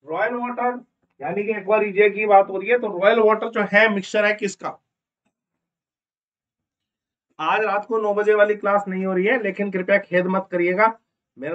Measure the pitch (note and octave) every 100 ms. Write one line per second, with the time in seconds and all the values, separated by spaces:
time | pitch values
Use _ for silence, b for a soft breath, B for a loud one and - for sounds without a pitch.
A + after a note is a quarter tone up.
0 | C#3+ E3+ A3+ B3 A#3+ - B3 B3 - _
1 | _ _ C#3+ G3 G#3 G#3 F#3 G#3+ G#3 F#3+
2 | G#3+ G3 G#3+ G3 G3 F#3+ G3+ A#3+ A3 F3
3 | G3+ A3+ G#3+ G#3+ A#3 A3 F#3+ G3+ A3 G3+
4 | F#3 G#3+ G#3 G#3 G3 - G3+ - _ _
5 | _ _ _ _ _ _ _ _ _ _
6 | _ _ _ _ _ _ _ _ _ _
7 | _ _ _ - D#3+ G#3 G#3+ G3+ G#3 A3+
8 | G#3+ G3+ G#3 G#3+ G#3 G#3 G3+ G3+ G3+ F#3
9 | F#3+ F#3 G3 C4 G3+ F#3+ G3+ F#3 F#3 G3
10 | - F3+ F3+ F#3+ F#3 F3+ F3 F#3 A3 A3
11 | _ _ _ A#2+ C#3+